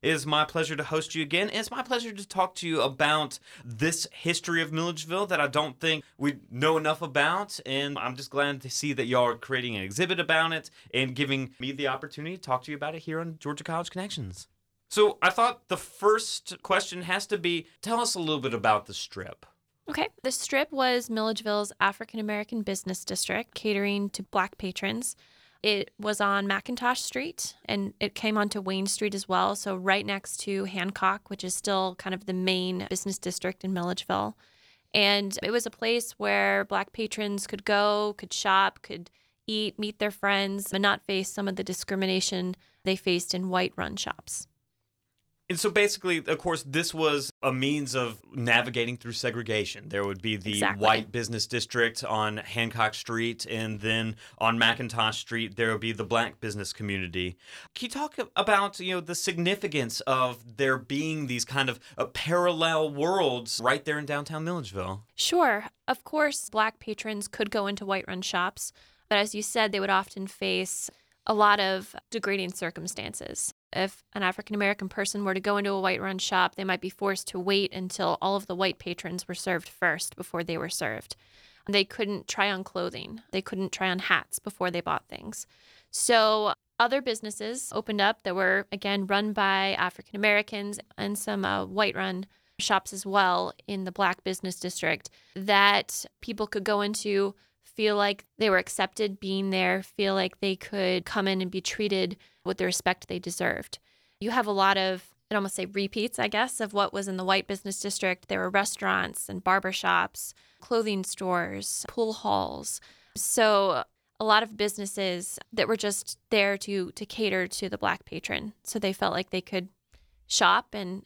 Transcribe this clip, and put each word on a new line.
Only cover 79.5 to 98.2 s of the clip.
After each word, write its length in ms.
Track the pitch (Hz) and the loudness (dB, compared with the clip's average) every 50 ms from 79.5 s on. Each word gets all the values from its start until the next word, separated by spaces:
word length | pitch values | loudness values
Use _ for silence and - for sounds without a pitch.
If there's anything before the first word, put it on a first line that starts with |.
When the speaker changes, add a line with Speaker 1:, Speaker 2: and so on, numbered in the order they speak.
| 180 170 180 - | -2 -2 -2 -8
Speaker 2:
first 460 | - - - 175 151 165 - - - | -6 0 0 0 0 0 -4 -8 -8
before 280 | - 180 - - 170 170 | -10 -12 -6 -6 -6 -4
they 140 | 170 170 160 | -4 -4 -4
were 120 | - 165 | -4 -6
served. 460 | - - 165 120 110 - - - - _ _ _ _ - - - _ _ _ - | -4 -4 -4 -4 -4 -6 -8 -12 -16 _ _ _ _ -20 -20 -20 _ _ _ 2
They 160 | 202 202 196 | 2 2 2
couldn't 440 | 202 - - 226 202 208 185 - - | 2 0 -4 -4 -2 -2 -6 -6 -8
try 220 | - - 196 202 | -2 0 0 0
on 140 | 202 185 190 | 0 -2 -6
clothing. 580 | - - 185 175 180 175 117 - - - 226 226 _ | -6 -4 -4 -4 -4 -4 -8 -12 -12 -14 -14 -14 _
They 120 | - 190 190 | -4 -4 -4
couldn't 280 | - - 185 190 180 | -4 -4 -4 -4 -4
try 200 | - - 190 185 | -2 -2 0 0
on 80 | 180 185 | 0 0
hats 400 | - - 190 156 - _ - - | 2 2 2 2 2 _ -10 -8
before 320 | _ 208 - - 185 180 | _ -8 -6 -2 -2 -2
they 100 | 175 175 | -2 -2
bought 260 | 170 170 160 - _ _ | -2 -2 -4 -4 _ _
things. 380 | - - - - 220 - - _ _ _ _ - - - _ _ | -16 -14 -14 -12 -12 -12 -14 _ _ _ _ -20 -20 -20 _ _
So 640 | - - - - 240 226 214 220 220 214 214 208 - _ _ _ _ _ | -4 -2 2 4 6 6 6 6 4 4 2 0 -2 _ _ _ _ _
other 200 | 233 240 262 277 | 2 2 2 0
businesses 720 | 262 262 226 220 - 214 208 - 208 214 233 254 - - - | 0 -2 -4 -4 -6 -10 -8 -8 -6 -6 -6 -6 -8 -6 -6
opened 260 | 214 214 - 214 208 | -6 -4 -2 0 2
up 220 | 202 202 220 _ _ | 4 2 2 _ _
that 100 | 196 180 | -4 0
were, 320 | 185 190 185 190 196 202 _ | 2 4 4 4 2 0 _
again, 340 | - 196 - 202 202 202 196 | -8 -6 -2 0 0 0 0
run 280 | 185 202 202 208 214 208 | 2 2 2 2 0 0
by 400 | 220 202 196 196 190 190 196 190 | 2 2 4 4 4 2 2 2
African-Americans 1080 | - - 180 - - - _ - 202 208 214 208 208 208 - - 208 202 202 208 208 - _ - - | 0 0 -2 -2 -8 -20 _ -6 2 4 6 6 6 4 0 -6 -6 -6 -6 -8 -10 -12 _ -8 -6
and 180 | 202 202 208 | -4 -4 -2
some, 300 | 202 - - 208 196 190 | -4 -2 -2 -2 0 0
uh, 180 | 190 - 196 196 | 0 0 0 0
white-run 640 | 190 185 196 214 202 - 190 190 190 185 180 196 _ _ _ _ _ _ _ | -2 0 0 0 2 2 -2 -4 -4 -4 -6 -8 _ _ _ _ _ _ _
shops 340 | - - 220 190 - - | 0 2 2 2 0 -2
as 140 | - 190 - | -10 -10 -8
well 480 | 196 190 202 196 185 180 175 180 180 - _ - - | 2 4 4 6 6 4 2 0 -2 -4 _ -10 -6
in 160 | 202 190 190 | -6 -4 -4
the 80 | 185 | -6
Black 320 | 180 - 202 180 185 - _ | -2 0 0 0 0 0 _
business 360 | 190 190 - - 185 180 - | -4 -4 -4 -6 -8 -8 -6
district 520 | - 180 - - - 160 160 156 - - _ _ _ _ _ | -6 -6 -6 -2 0 0 0 0 -4 -16 _ _ _ _ _
that 720 | 190 190 202 208 196 196 202 202 202 - - - - - - _ _ | -10 2 4 6 8 8 8 6 6 2 -2 -6 -8 -8 -10 _ _
people 260 | - - 226 202 214 208 | -8 -8 -4 -4 -4 -2
could 160 | - 214 190 | -2 -2 0
go 180 | 214 214 202 | 2 2 2
into, 540 | 202 208 214 - - 214 202 196 196 196 196 _ _ _ _ _ | 2 0 -2 -2 -2 0 2 2 2 0 -2 _ _ _ _ _
feel 340 | _ - _ - 214 214 208 | _ -18 _ 0 2 2 4
like 300 | 208 202 202 202 202 | 4 2 2 0 -2